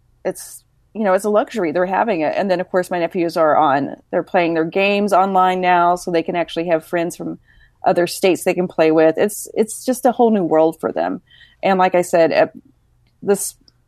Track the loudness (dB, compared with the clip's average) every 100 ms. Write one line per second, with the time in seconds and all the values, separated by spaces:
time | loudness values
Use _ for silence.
0 | _ _ -10 -10 -12 -20 _ _ _ -4
1 | 0 0 2 0 0 -4 -2 -2 -2 0
2 | 0 0 -2 -2 -2 -2 -2 -4 -2 -4
3 | -4 -2 -2 0 2 4 2 2 -2 -10
4 | -6 -6 -2 0 0 0 -2 0 0 0
5 | 2 2 2 2 2 2 2 4 2 0
6 | -2 -2 -2 -4 -4 -4 -2 -2 -2 -4
7 | -4 -6 -10 -12 _ _ _ _ -2 0
8 | -2 0 0 0 -2 -2 -2 0 2 4
9 | 4 2 -2 -4 -8 -4 -4 -4 -6 -2
10 | 0 2 2 2 0 2 2 0 -6 -4
11 | -4 -6 _ -20 -20 _ -2 2 2 2
12 | 2 2 4 4 0 -2 -20 _ _ _
13 | _ _ -2 -2 -4 -12 _ _